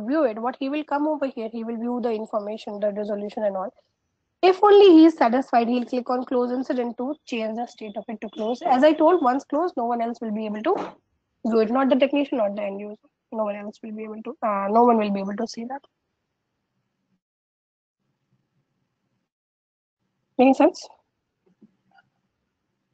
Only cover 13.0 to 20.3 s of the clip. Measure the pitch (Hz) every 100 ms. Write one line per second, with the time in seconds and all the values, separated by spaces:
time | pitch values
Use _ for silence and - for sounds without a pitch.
13 | _ _ _ 220 214 208 208 - 226 214
14 | 220 214 220 294 233 202 196 220 240 226
15 | 208 196 196 202 226 - 233 277 _ _
16 | _ _ _ _ _ _ _ _ _ _
17 | _ _ _ _ _ _ _ _ _ _
18 | _ _ _ _ _ _ _ _ _ _
19 | _ _ _ _ _ _ _ _ _ _
20 | _ _ _